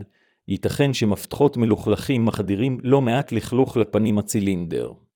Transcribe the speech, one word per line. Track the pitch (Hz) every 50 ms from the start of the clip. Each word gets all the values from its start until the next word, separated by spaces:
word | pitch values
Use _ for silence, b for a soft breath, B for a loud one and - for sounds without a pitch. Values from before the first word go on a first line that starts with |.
| 101 - _ _ _ _ _ _ _ -
ייתכן | 98 - - 101 - - 143 139 120
שמפתחות | - 120 104 98 - - - - - 147 139 -
מלוכלכים | 120 113 110 104 92 - 110 104 - - - 139 117 113
מחדירים | 110 - - 98 90 101 95 123 135 127 117
לא | - 123 135 139
מעט | 131 117 117 139 139 -
לכלוך | 117 110 - - 123 123 131 123 -
לפנים | 120 107 - - 107 110 110 104 104
הצילינדר. | 101 - - 110 98 98 95 87 87 80 73 60 60 58 58 - _ _ _